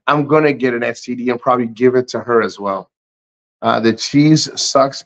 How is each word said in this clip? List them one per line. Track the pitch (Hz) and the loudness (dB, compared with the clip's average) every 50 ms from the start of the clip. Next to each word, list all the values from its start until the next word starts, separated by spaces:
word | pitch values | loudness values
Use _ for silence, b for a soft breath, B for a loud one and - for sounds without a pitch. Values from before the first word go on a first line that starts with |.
| b | b
I'm | 139 147 151 143 | -2 0 0 0
gonna | 127 151 156 156 147 135 | 2 2 2 4 2 0
get | 117 127 127 120 | 0 -2 -2 -2
an | 117 120 | -2 -4
S | 117 117 - | -6 -6 -8
T | - 123 123 | -10 -10 -8
D | 120 120 127 | -6 -4 -4
and | 123 120 | -4 -2
probably | - 135 123 123 120 | 0 0 0 0 -2
give | 113 113 110 127 127 123 | -6 -4 0 2 2 2
it | 127 127 - | 2 -2 -2
to | - 113 | -8 -10
her | 107 123 117 113 | -4 0 0 2
as | 104 95 92 101 | 0 0 -6 -8
well. | 101 98 95 95 90 _ _ _ _ _ _ _ _ _ _ _ _ _ _ - | -6 -6 -6 -6 -8 _ _ _ _ _ _ _ _ _ _ _ _ _ _ -4
Uh, | 110 113 117 113 | 0 0 0 2
the | 113 113 110 | 2 0 0
cheese | - - - - 143 147 156 156 151 - - - - | 0 -6 -2 2 4 4 6 4 4 2 -4 -6 -8
sucks | - - - 139 135 135 - - - | -6 0 2 2 2 2 -2 -10 -6